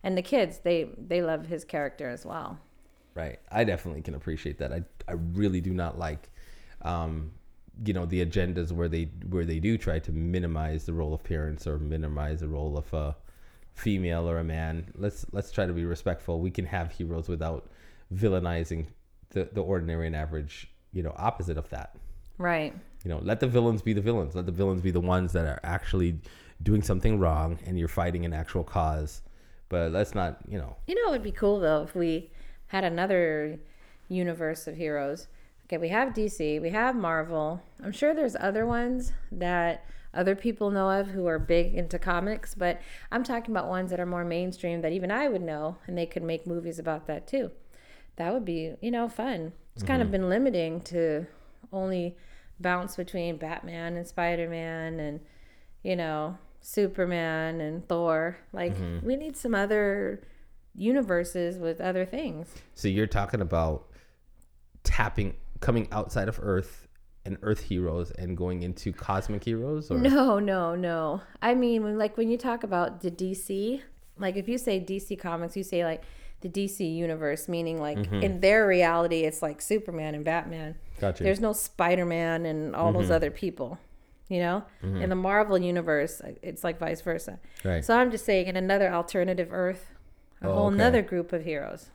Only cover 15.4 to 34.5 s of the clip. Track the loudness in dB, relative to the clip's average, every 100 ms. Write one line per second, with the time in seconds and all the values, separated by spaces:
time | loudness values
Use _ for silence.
15.4 | -4 -2 0 0 -2 -2 -2 -4 -2 -2
16.4 | -2 -2 -4 -2 -4 -4 -4 -4 -4 -2
17.4 | -2 -4 -8 -20 -20 -20 -8 2 4 4
18.4 | 2 0 0 -2 -4 -10 -20 -20 -6 -4
19.4 | -2 -2 0 0 0 0 -2 -2 -2 -4
20.4 | -6 -10 -16 -18 _ -4 -4 0 -2 -2
21.4 | -4 -2 -4 -8 -10 -14 -12 -12 -14 -4
22.4 | 0 2 0 -6 -16 -10 -4 -2 0 2
23.4 | 4 6 6 4 2 2 4 2 0 -2
24.4 | -2 2 2 4 2 2 4 4 4 2
25.4 | 0 -2 -2 -2 0 2 2 0 -6 -20
26.4 | -20 -4 4 4 4 4 4 6 4 4
27.4 | 2 -2 -2 0 0 0 0 0 -2 -2
28.4 | -2 -2 0 0 2 0 -4 -6 -14 -16
29.4 | -20 -20 -4 0 2 2 0 0 -2 -4
30.4 | -8 -6 -6 -8 -4 0 2 0 -2 2
31.4 | 4 4 4 2 0 0 0 0 -4 -14
32.4 | -16 -16 -4 0 0 0 2 4 4 2
33.4 | -2 -6 -14 -20 -20 -20 -6 -2 0 0
34.4 | -2